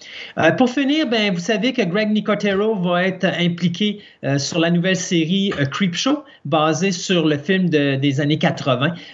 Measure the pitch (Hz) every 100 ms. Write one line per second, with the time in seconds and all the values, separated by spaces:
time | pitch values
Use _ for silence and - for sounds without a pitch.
0 | - - - - 160 165 247 285 269 311
1 | 277 226 208 175 175 214 240 247 175 196
2 | 214 214 208 208 208 190 214 214 175 175
3 | 185 180 185 156 175 170 175 170 208 208
4 | - _ 135 139 139 - 165 175 180 185
5 | - 175 156 196 196 143 139 - 196 170
6 | 262 294 - - 143 156 156 151 196 175
7 | - 180 156 147 143 190 180 151 143 135
8 | 143 135 147 156 151 135 143 123 147 170
9 | -